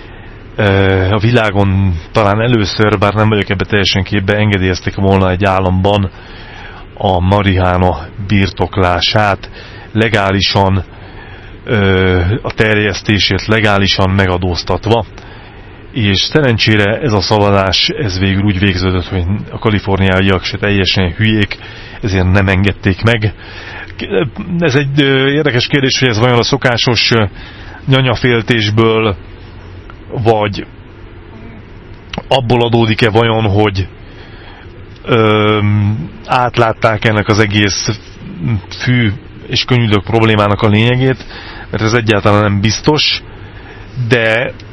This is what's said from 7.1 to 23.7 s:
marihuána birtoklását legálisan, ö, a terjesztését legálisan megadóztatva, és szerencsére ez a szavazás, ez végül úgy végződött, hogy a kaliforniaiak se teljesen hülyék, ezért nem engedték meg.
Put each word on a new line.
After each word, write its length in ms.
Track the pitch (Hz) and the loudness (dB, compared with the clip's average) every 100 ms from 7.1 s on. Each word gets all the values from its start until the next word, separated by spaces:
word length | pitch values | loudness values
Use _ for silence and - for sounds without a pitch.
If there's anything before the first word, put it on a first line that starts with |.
| 92 | 0
marihuána 800 | 90 101 98 92 90 90 90 85 - - 95 | 2 2 2 2 2 2 2 0 -6 -12 -2
birtoklását 1200 | 104 95 - 90 - 92 87 - 110 107 95 - - - - - | 0 0 -2 -4 0 0 0 0 2 2 0 -6 -18 -18 -18 -6
legálisan, 920 | 107 113 107 98 98 92 104 98 95 85 - - - - - - - | 0 2 2 2 2 2 2 2 2 -2 -12 -18 -18 -18 -18 -20 -16
ö, 560 | - 117 98 92 95 90 87 117 | -4 0 2 4 4 2 2 -2
a 100 | - | -4
terjesztését 920 | - 110 107 104 90 - 104 - 95 - | -2 2 2 0 -2 0 0 0 -2 0
legálisan 640 | 110 107 101 98 - 95 | 0 2 2 0 2 2
megadóztatva, 920 | 98 95 90 92 85 - 90 104 113 - - - - - - - - - | 2 2 0 -2 -4 -2 -2 2 0 0 -10 -18 -20 -20 -20 -20 -20 -12
és 260 | - 101 95 | -2 0 0
szerencsére 800 | - 156 139 113 - 107 101 110 | 0 2 2 2 2 2 2 0
ez 140 | 147 | 0
a 80 | 104 | 0
szavazás, 680 | 90 107 101 98 95 90 - | 2 2 4 4 2 0 -2
ez 300 | - 120 92 | -4 -4 -2
végül 240 | 98 95 | 0 2
úgy 160 | 101 92 | 0 2
végződött, 480 | 101 90 92 92 85 | 0 2 0 0 -2
hogy 180 | 95 87 104 - | -4 -2 -4 -6
a 80 | 107 | -4
kaliforniaiak 840 | 113 104 - 95 95 92 98 92 | 0 0 0 0 2 2 2 2
se 140 | - 101 | -2 -4
teljesen 540 | 104 101 92 - 92 82 | 0 0 0 0 -2 0
hülyék, 420 | 110 110 101 - - - - - | 0 2 0 -4 -14 -18 -18 -10
ezért 280 | 110 95 92 | -4 0 2
nem 160 | 95 98 | 2 2
engedték 540 | 95 98 90 - 92 | 2 0 0 -2 0
meg. 320 | 113 117 107 - - - - | 0 0 -2 -6 -14 -18 -16